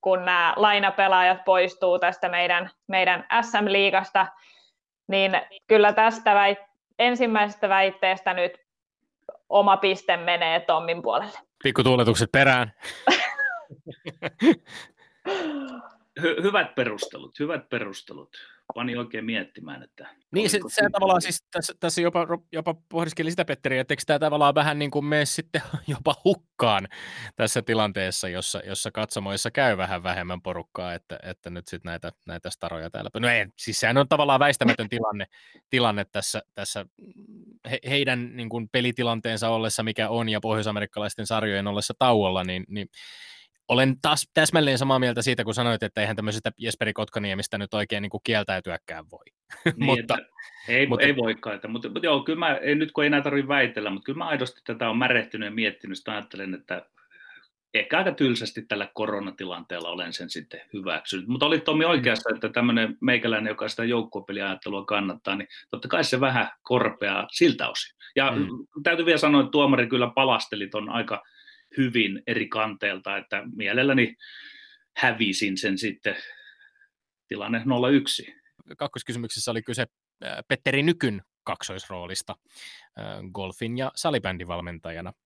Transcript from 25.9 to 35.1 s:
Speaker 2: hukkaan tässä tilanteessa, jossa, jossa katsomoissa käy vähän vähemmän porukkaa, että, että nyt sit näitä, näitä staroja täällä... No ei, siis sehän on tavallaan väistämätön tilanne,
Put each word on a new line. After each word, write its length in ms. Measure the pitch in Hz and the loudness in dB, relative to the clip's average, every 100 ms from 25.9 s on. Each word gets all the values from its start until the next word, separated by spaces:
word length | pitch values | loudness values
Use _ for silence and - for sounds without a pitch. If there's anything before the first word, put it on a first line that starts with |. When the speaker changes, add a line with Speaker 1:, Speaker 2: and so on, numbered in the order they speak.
| 139 - 139 | -2 0 2
Speaker 2:
hukkaan 640 | 190 190 _ - 120 101 98 - - - 110 - | 2 2 _ 0 2 2 -2 -14 -16 -14 -14 -2
tässä 260 | 110 123 | 0 0
tilanteessa, 680 | 110 110 107 98 92 - 92 | 0 0 0 0 -4 -4 -6
jossa, 320 | 90 - 101 95 | -6 -6 -8 -8
jossa 260 | 95 - | -8 -6
katsomoissa 600 | - 107 - 98 98 - | -6 -6 -6 -6 -4 -4
käy 260 | - 131 98 | 2 2 2
vähän 260 | 92 90 | -2 -4
vähemmän 380 | 90 90 90 90 | -4 -6 -6 -8
porukkaa, 520 | 92 87 85 - 90 | -8 -10 -10 -10 -8
että, 260 | 87 _ 85 | -10 _ -16
että 260 | 90 90 - | -14 -14 -12
nyt 180 | 87 85 | -14 -12
sit 160 | 85 | -14
näitä, 280 | 87 82 80 - - | -10 -10 -10 -14 -14
näitä 240 | 82 87 | -12 -12
staroja 400 | - 85 82 82 | -10 -10 -8 -10
täällä... 200 | 107 104 113 | -10 -10 -4
No 100 | 120 | 0
ei, 160 | 117 98 _ | 0 -2 _
siis 220 | - 107 | -8 -2
sehän 180 | 110 127 | 2 4
on 100 | 143 | 4
tavallaan 320 | 151 143 131 | 4 4 6
väistämätön 500 | 143 139 120 - 107 | 4 4 2 2 -2
tilanne, 360 | 120 110 | -4 -4